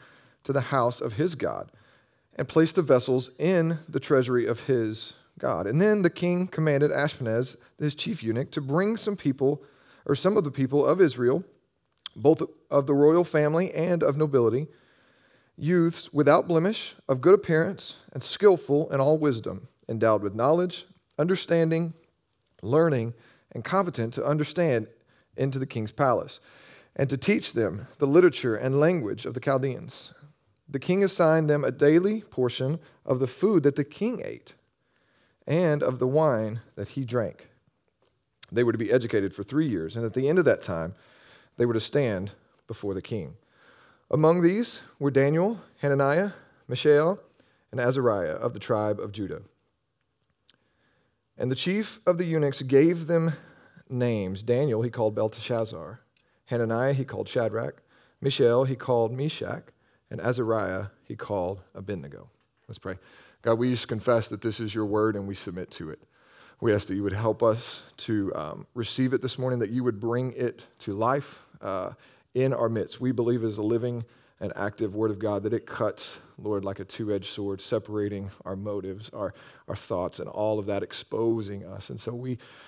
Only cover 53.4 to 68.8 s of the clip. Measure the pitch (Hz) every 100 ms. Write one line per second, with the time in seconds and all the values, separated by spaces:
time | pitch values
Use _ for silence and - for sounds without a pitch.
53.4 | - - _ - - 127 120 110 92 95
54.4 | 113 120 147 110 120 120 110 107 110 -
55.4 | - 117 110 80 80 117 _ _ _ _
56.4 | - 120 113 117 131 135 127 101 98 127
57.4 | 113 110 135 - _ _ _ _ 139 135
58.4 | 120 120 135 131 - 120 113 127 151 -
59.4 | - - - _ _ _ _ - 104 123
60.4 | 113 113 95 95 101 - - 107 - 101
61.4 | 90 95 - 98 98 95 71 50 50 _
62.4 | _ _ - 113 92 92 - - - _
63.4 | 117 113 127 120 - 110 127 117 107 104
64.4 | 113 107 110 113 107 107 110 101 98 98
65.4 | - 90 87 - 78 - _ _ _ _
66.4 | - _ 113 104 - 95 101 98 113 107
67.4 | 117 117 - - - - - 107 98 -
68.4 | 76 - - 120